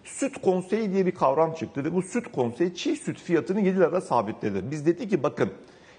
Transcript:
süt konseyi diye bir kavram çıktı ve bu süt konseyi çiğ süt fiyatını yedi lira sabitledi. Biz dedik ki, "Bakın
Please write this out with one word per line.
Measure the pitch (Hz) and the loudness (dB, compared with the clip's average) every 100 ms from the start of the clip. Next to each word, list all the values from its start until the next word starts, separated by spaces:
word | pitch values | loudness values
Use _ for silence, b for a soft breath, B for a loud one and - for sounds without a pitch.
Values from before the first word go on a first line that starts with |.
süt | - - 269 - | -18 -6 -6 0
konseyi | 196 185 175 208 214 | 0 0 0 -2 0
diye | 190 180 | 2 2
bir | |
kavram | - 143 139 160 | 2 2 4 2
çıktı | 160 110 - | 0 -6 -4
ve | 143 | -2
bu | 185 | -2
süt | 180 240 - | -2 -4 -4
konseyi | - 120 113 180 | -2 -2 0 -2
çiğ | 180 294 302 | 0 -4 -2
süt | - 131 | -4 -8
fiyatını | - 165 160 196 | 0 0 2 2
yedi | 190 190 | 2 4
lira | 160 175 | 4 2
sabitledi. | - 120 101 104 110 98 107 | 0 0 0 -2 -4 -4 -4
Biz | 151 147 | -2 0
dedik | 170 208 | 0 0
ki, | 180 | 0
"Bakın | 139 - 120 - B B B | 0 0 -2 -2 B B B